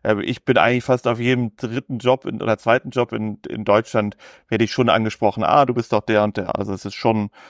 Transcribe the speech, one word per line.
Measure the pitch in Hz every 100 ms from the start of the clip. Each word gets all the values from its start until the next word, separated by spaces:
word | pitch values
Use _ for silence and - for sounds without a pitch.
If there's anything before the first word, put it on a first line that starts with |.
äh, | - 104
ich | - 123
bin | - 120
eigentlich | 104 123
fast | - 123 120
auf | 120
jedem | 120 123 117 -
dritten | 113 120 - 120
Job | 120 135 -
in, | -
oder | 107 107
zweiten | 117 123 -
Job | - 120
in, | 113 110 101 -
in | -
Deutschland | 101 104 113 113 104 - - - -
werde | 110
ich | 113
schon | - 117
angesprochen, | 98 110 - 107 113
"Ah, | 85 147
du | 131
bist | 120 113
doch | 107
der | - 107
und | 104 104
der", | 90 -
also | 101
es | 95
ist | 101
schon | - 117 110 101 - -